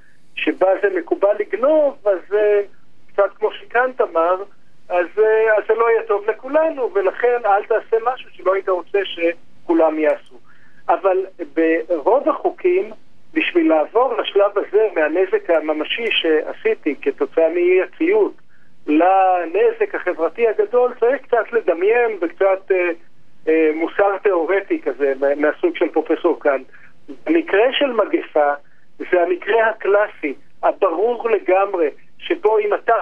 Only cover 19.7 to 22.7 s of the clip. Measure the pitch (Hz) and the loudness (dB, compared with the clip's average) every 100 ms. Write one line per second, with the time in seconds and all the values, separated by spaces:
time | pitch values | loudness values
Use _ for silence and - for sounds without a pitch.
19.7 | - 208 160 180 160 160 - 226 208 202 | 0 -4 -4 -4 -2 -4 0 0 2 0
20.7 | 247 247 240 233 277 - 240 208 226 185 | 2 0 2 0 0 0 0 0 -2 0
21.7 | 165 196 240 233 202 170 - 190 190 - | 0 2 2 2 -2 -6 0 2 2 0